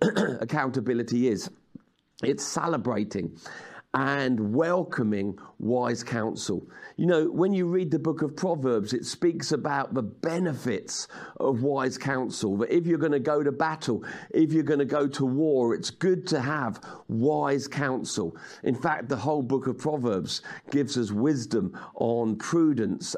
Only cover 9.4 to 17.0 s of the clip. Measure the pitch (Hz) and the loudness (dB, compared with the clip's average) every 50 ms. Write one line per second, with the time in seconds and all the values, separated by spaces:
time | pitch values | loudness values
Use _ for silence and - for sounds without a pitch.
9.4 | 135 - 160 127 107 151 143 139 131 - - 131 113 101 - - - 165 165 175 | -2 -2 -2 0 0 0 0 0 -2 0 -2 -2 -2 -4 -6 -4 -4 -2 0 0
10.4 | 185 170 135 120 - 131 104 - - - - - - - - - - - - - | 0 0 -2 -2 -2 -2 -2 -2 -4 -6 -8 -8 -10 -10 -14 -16 -16 -16 -6 0
11.4 | 123 131 135 113 127 143 139 135 131 131 - - - 139 139 131 127 104 92 - | 0 0 2 2 2 0 0 2 0 -2 -2 -2 -2 -2 -2 0 -2 -4 -4 -2
12.4 | 117 101 98 101 117 - - 175 165 175 165 151 147 160 143 143 120 151 151 147 | -2 0 0 0 0 2 2 2 2 2 0 2 2 2 2 2 2 2 0 2
13.4 | 147 143 139 143 160 160 156 156 - - 113 98 - - - - - - - - | 2 0 0 0 0 -2 -2 -4 -2 -2 -2 -2 -2 -8 -12 -14 -12 0 4 4
14.4 | 160 156 156 160 147 135 156 139 143 - 143 147 143 139 139 - 135 127 127 143 | 4 6 4 2 4 4 2 2 2 2 2 2 2 0 2 0 0 2 2 2
15.4 | 160 156 143 131 120 117 107 - - - - - - 190 185 165 180 - 160 139 | 2 4 4 4 4 4 2 0 -2 -8 -4 0 2 2 2 2 0 0 0 0
16.4 | 123 135 156 151 131 113 104 - - - - - | 0 0 -2 -2 -2 -4 -4 -6 -12 -16 -18 -16